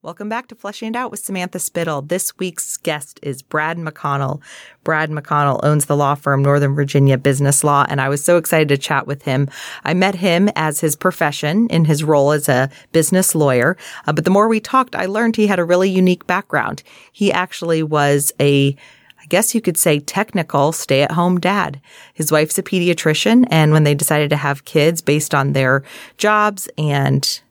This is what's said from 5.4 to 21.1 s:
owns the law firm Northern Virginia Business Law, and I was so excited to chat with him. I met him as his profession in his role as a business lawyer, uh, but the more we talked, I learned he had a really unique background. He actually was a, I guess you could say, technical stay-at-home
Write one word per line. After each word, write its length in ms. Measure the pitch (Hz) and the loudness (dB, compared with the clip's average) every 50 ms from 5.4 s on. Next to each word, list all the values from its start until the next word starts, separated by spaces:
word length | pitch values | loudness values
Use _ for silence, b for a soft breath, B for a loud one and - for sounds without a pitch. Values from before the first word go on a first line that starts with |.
| 143 143 131 - | 2 2 0 0
owns 220 | - 147 151 151 143 | 0 2 2 2 0
the 140 | - 147 143 | 0 0 0
law 160 | 147 139 143 | 2 0 0
firm 260 | 143 - 143 139 135 | -2 -2 -2 0 2
Northern 320 | 139 139 143 143 143 139 139 | 2 2 2 2 2 0 0
Virginia 440 | 143 143 139 - 143 139 139 131 127 | 0 -2 0 2 4 4 4 4 2
Business 440 | - 139 135 135 143 135 135 - | 2 0 0 2 2 0 0 2
Law, 220 | - 147 143 143 143 - | 2 2 2 2 2 2
and 100 | - 139 | 0 -2
I 80 | 135 135 | -2 -2
was 160 | 143 139 - | -4 -2 2
so 140 | - 175 175 | 2 2 2
excited 300 | 160 - - 156 156 143 | 2 2 2 2 2 2
to 100 | 143 139 | 0 0
chat 280 | - - 156 139 - | 0 -2 -2 -2 -2
with 180 | - 139 139 - | -4 -8 -8 -4
him. 260 | 143 131 131 143 139 B B B B B B B | -4 0 0 -2 -2 B B B B B B B
I 80 | - | -2
met 220 | 160 180 185 196 196 | 0 2 2 0 0
him 340 | 175 180 196 170 175 196 208 - | 0 0 0 2 2 2 2 0
as 240 | - 160 156 151 - | -2 -4 -4 -2 -2
his 160 | - 156 151 | -2 -2 -4
profession 680 | - - 185 180 - 165 151 147 - - 147 160 208 233 233 | 0 -2 -2 0 0 -2 -2 -2 -2 -4 -2 0 0 0 2
in 160 | - 165 165 | 2 2 2
his 180 | 151 156 143 | 2 2 0
role 300 | 156 147 156 143 139 143 | 2 2 2 4 4 2
as 160 | 151 151 143 - | 2 0 0 0
a 220 | 131 123 131 135 B B B B | 0 0 0 -2 B B B B
business 420 | - 165 156 - 185 185 185 - - | 0 0 2 2 2 2 2 2 0
lawyer, 420 | 160 151 139 131 123 120 147 180 B B B B B B | 2 2 2 2 2 2 2 0 B B B B B B
uh, 80 | - 151 | -2 -2
but 100 | 156 160 | 0 2
the 60 | 180 | 2
more 180 | 190 202 208 226 | 4 4 4 2
we 120 | 226 220 | 2 -2
talked, 360 | 220 - - 262 254 254 - | -2 0 0 0 0 0 -4
I 80 | - - | -6 -6
learned 320 | 190 196 214 233 226 226 | -4 -2 0 0 0 2
he 100 | - 214 | 2 2
had 120 | 202 202 180 | 2 2 0
a 60 | 175 | 0
really 240 | 165 180 180 185 196 | 2 2 2 2 2
unique 360 | 185 185 185 185 180 175 - | 2 4 4 4 2 0 -2
background. 560 | - 180 190 - _ - 147 113 - - 139 B B B B B B | -4 -4 -4 -4 _ -4 -4 -2 -4 -6 -10 B B B B B B
He 180 | B - 208 196 | B -2 0 0
actually 520 | - 180 180 185 - - 175 165 165 160 | 2 0 -2 -4 -8 -10 -4 -2 -2 -2
was 500 | 160 156 151 151 143 143 143 143 143 - - _ | 0 -2 0 0 2 2 2 2 0 -2 -2 _
a, 280 | 147 143 143 139 139 139 139 B B B B B B B B B | 2 2 4 4 2 0 -2 B B B B B B B B B
I 60 | - - | -8 -2
guess 260 | - 185 220 - - | 0 0 0 0 -2
you 60 | 233 | -2
could 160 | 220 190 165 | -2 -2 -2
say, 220 | - - 180 151 147 | 0 0 0 0 0
technical 720 | 147 - - 185 214 - - 190 160 - - 143 139 151 | -2 -6 -4 -4 -4 -2 -4 -6 -6 -2 0 0 0 0
stay-at-home 680 | 160 - - - 139 135 143 - | 0 -4 -4 -2 0 0 0 0